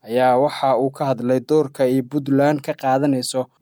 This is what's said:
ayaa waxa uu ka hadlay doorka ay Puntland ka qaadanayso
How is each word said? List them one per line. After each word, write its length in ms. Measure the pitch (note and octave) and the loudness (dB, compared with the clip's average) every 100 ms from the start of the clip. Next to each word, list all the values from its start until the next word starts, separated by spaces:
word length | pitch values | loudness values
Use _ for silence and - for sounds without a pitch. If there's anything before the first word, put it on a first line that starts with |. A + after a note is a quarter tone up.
| G#2+ | -4
ayaa 320 | A#2+ B2+ B2+ | 0 2 2
waxa 380 | C#3+ - C3+ A#2+ | 0 0 0 0
uu 120 | C3+ | 0
ka 140 | C3+ C#3+ | -2 -4
hadlay 300 | A2+ A#2+ B2+ | -2 0 -2
doorka 440 | A#2+ D#3 C#3+ - | 2 0 0 0
ay 180 | C3 C3 | 0 0
Puntland 580 | B2 D3 C#3 C3+ C#3+ D3+ | -2 -6 0 2 2 0
ka 100 | C3+ | -4
qaadanayso 720 | D3 C3+ C3 D3 C3 B2 C3 B2+ _ | -4 0 0 0 -2 -4 -6 -6 _